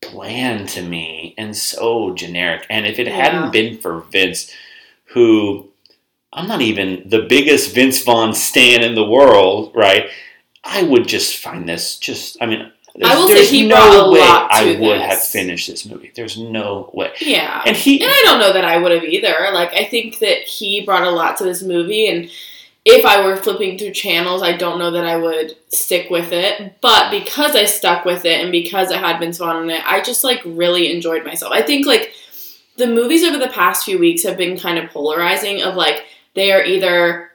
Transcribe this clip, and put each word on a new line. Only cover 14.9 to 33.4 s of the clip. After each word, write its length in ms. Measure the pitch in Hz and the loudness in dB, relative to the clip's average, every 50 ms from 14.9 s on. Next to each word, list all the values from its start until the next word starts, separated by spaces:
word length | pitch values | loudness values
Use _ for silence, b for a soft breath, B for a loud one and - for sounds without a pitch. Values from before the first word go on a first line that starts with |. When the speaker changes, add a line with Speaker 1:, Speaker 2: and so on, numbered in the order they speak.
| 104 98 | 2 0
Speaker 2:
this. 60 | 92 | 0
Speaker 1:
have 160 | 85 95 92 - | -2 -2 -2 -2
finished 440 | - - 107 95 90 87 90 - - | -4 -4 -4 -6 -6 -6 -8 -10 -10
this 180 | 87 82 - | -10 -14 -14
movie. 240 | 104 107 104 - - _ | -16 -16 -18 -20 -20 _
There's 220 | - 117 107 101 | -14 -12 -12 -12
no 540 | 110 113 117 110 110 104 104 101 98 104 - - | -12 -12 -8 -8 -8 -6 -6 -6 -8 -10 -12 -8
way. 200 | 139 - - - - | -6 -6 -6 -6 -8
Speaker 2:
Yeah. 420 | 320 311 240 175 - - - - - | -4 -2 -2 -2 -2 -4 -6 -4 -2
Speaker 1:
And 120 | - 220 | -2 0
he 260 | - - 277 277 277 415 | 0 2 2 2 4 4
Speaker 2:
And 80 | 508 | 2
I 120 | 554 554 480 | 4 4 4
don't 160 | 392 277 247 | 4 4 4
know 120 | 214 196 190 | 4 4 4
that 120 | 190 185 | 2 2
I 120 | 165 165 | 2 0
would 140 | 170 170 180 175 | 2 2 2 2
have 120 | 170 165 | 2 0
either. 320 | 156 160 156 - 202 160 160 180 196 190 | -2 -4 -2 0 0 0 0 -2 -2 -2
Like, 200 | 180 175 175 - | -2 -2 -2 -2
I 120 | 185 214 | -4 -4
think 340 | 214 - 233 220 226 - - | -2 -4 -4 -4 -4 -6 -4
that 200 | 220 202 175 - - | 0 0 0 -2 -2
he 380 | - - - 220 202 196 208 196 | -10 -12 -10 -6 -6 -6 -6 -2
brought 200 | 202 190 175 175 | 0 0 0 0
a 60 | 180 | 0
lot 260 | 175 170 165 - - - | -2 -2 -2 -2 -4 -4
to 60 | 202 | -4
this 180 | 185 180 175 190 | -4 -6 -6 -6
movie, 460 | 190 175 170 170 175 214 214 214 202 | -4 -4 -4 -2 -2 -2 0 0 0
and 200 | 175 170 170 B B B B B B B B B B B _ | 0 -2 -6 B B B B B B B B B B B _
if 200 | 214 226 254 - | 6 8 8 8
I 200 | 233 202 202 196 | 6 4 4 2
were 120 | 190 190 | 0 -2
flipping 420 | 190 - 220 196 - 214 190 180 185 | -2 -4 -4 -4 -4 -4 -6 -6 -8
through 140 | 208 196 180 | -10 -10 -8
channels, 500 | - - 202 170 170 175 180 180 185 185 | -8 -4 -2 -2 -2 -2 -2 -4 -2 -2
I 140 | 170 175 | -2 -2
don't 220 | 175 180 175 165 180 | -2 -2 -4 -4 -2
know 100 | 175 175 170 | -4 -2 -2
that 120 | 175 170 | -2 -2
I 120 | 170 165 | -2 -2
would 400 | 165 165 165 160 160 156 160 - _ _ _ | -2 -2 -2 -2 -2 -4 -6 -8 _ _ _
stick 420 | - - - - 185 175 175 - | -8 -8 -4 -2 -4 -4 -2 -2
with 220 | 180 170 170 170 180 | -4 -4 -4 -4 -4
it. 480 | 170 180 208 - - 208 190 - _ | -2 -2 -2 -4 -4 -10 -16 -18 _
But 300 | - 240 220 202 - - - | 2 4 4 4 4 2 -2
because 420 | 202 - - - 254 294 294 294 | -6 -6 -6 -4 -2 -2 0 2
I 120 | 226 208 | 2 0
stuck 380 | 220 - - - 185 170 - - | 0 -2 -2 0 -2 -2 0 -2
with 200 | 180 175 175 - | -4 -4 -2 0
it 160 | 170 165 151 | -2 0 0
and 100 | 160 180 | -2 -2
because 400 | 175 170 170 170 196 196 185 180 | -2 -4 -4 -2 -2 -2 -2 -2
it 60 | 175 165 | -2 -4
had 220 | 170 170 170 170 | -2 -4 -4 -4
Vince 180 | 170 165 175 - | -6 -8 -8 -8
Vaughn 240 | 180 165 165 165 165 | -6 -6 -6 -6 -6
in 80 | 165 | -6
it, 120 | 165 160 - | -6 -6 -4
I 140 | - 180 196 | -2 -2 -2
just, 240 | 190 - 247 - - | -2 -2 -4 -4 -2
like, 160 | 262 247 240 - | -2 -2 -4 -4
really 480 | 175 165 165 175 175 180 180 175 147 165 | -10 -6 -2 0 0 2 0 0 -2 -2
enjoyed 320 | 175 170 165 165 156 - | -4 -4 -4 -6 -6 -6
myself. 280 | 147 151 - - - - | -8 -10 -10 -8 -4 -2
I 100 | 196 226 | -2 0
think, 240 | - 294 277 277 | 0 0 0 2
like, 260 | 285 262 220 - - B B B B B B B B B B B B _ - | 2 2 0 0 -2 B B B B B B B B B B B B _ -4
the 80 | 247 | -2
movies 360 | 240 233 233 240 240 320 330 349 | 0 0 0 0 2 2 2 2
over 160 | 339 285 | 2 0
the 100 | 285 | -2